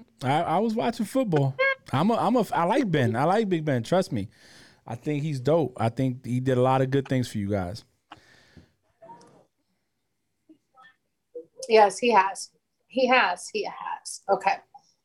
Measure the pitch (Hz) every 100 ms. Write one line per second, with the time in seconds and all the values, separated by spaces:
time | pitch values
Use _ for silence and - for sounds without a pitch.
0 | - _ 127 147 170 165 226 220 240 226
1 | 202 269 240 151 135 135 539 523 - 127
2 | 196 226 165 247 190 - 170 233 233 156
3 | 120 113 156 202 214 170 151 127 113 180
4 | 190 113 98 _ - - - _ - 120
5 | 156 147 156 139 127 165 143 - 113 117
6 | 131 127 117 123 127 123 127 131 131 139
7 | 135 131 120 110 98 101 90 113 - _
8 | _ - _ _ _ - _ _ _ _
9 | 679 - - - _ _ _ _ _ _
10 | _ _ _ _ _ 320 _ 784 784 _
11 | _ _ _ - - - - 220 202 190
12 | 240 214 190 185 - _ _ _ _ -
13 | 254 254 196 180 - 214 - - - -
14 | - - - 196 196 - _ - _ _